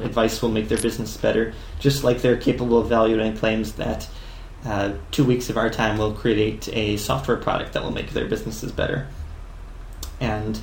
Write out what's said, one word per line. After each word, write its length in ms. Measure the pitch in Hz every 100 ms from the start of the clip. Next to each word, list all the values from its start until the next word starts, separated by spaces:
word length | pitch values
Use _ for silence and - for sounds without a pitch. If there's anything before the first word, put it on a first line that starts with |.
| 117
advice 320 | 110 110 -
will 80 | 117
make 180 | 110 107
their 140 | 117
business 340 | 117 117 110 -
better, 380 | 110 110 113 - - -
just 240 | 143 139
like 180 | 127 120
they're 140 | 123 117 139
capable 300 | 123 123 117
of 80 | 104
evaluating 500 | 113 113 110 110 110
claims 360 | 110 110 107
that, 360 | - 117 113 - - - - - - 117
uh, 280 | 101 101 101 -
two 120 | -
weeks 260 | 127 123 -
of 60 | 110
our 120 | 113
time 280 | 117 110 107
will 120 | 107
create 560 | 110 120 107 107 107 -
a 240 | 117 107 104
software 400 | - 135 - 113
product 360 | - - -
that 100 | -
will 80 | -
make 180 | 107 -
their 140 | - -
businesses 460 | 110 113 - -
better. 360 | - 50 - - - - - - - - - - - - -
And, 400 | 120 107 107 110